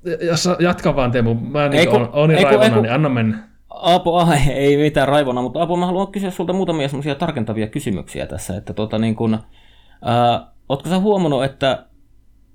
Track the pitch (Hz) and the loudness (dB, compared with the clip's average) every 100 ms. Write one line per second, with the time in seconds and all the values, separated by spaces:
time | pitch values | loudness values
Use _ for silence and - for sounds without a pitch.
0 | 180 160 165 165 185 175 175 175 175 139 | -8 -6 -2 -2 0 0 0 0 0 0
1 | 123 120 113 117 120 143 147 139 175 208 | 0 2 0 0 -4 -2 0 2 4 2
2 | 117 147 151 160 143 107 - 113 110 127 | 0 0 2 4 4 4 4 4 2 0
3 | 151 127 110 107 - _ _ - 185 180 | 0 0 0 -2 -8 _ _ -6 2 2
4 | 180 170 170 147 135 127 139 143 151 147 | 2 2 4 4 2 2 2 4 2 2
5 | 135 143 139 123 123 131 165 175 180 180 | 2 2 0 -2 -4 -2 -2 0 -2 -2
6 | 196 202 196 180 175 185 185 165 139 135 | -4 -4 -6 -6 -4 -2 -2 -2 -2 -4
7 | 147 139 170 139 110 110 107 147 135 92 | -6 -4 -4 -4 -4 -4 -4 -6 -6 -6
8 | - 71 65 78 - 92 - 104 107 110 | -8 -10 -8 -10 -8 -10 -8 -6 -4 -2
9 | 113 110 117 110 - - - _ _ _ | -2 -2 -2 -2 -6 -20 -20 _ _ _
10 | - 117 120 117 - - _ 139 156 185 | -2 2 2 0 -6 -20 _ -6 -2 0
11 | 202 202 170 139 135 135 135 127 - _ | 2 2 2 0 -2 -2 -2 -2 -8 _
12 | _ _ _ _ _ | _ _ _ _ _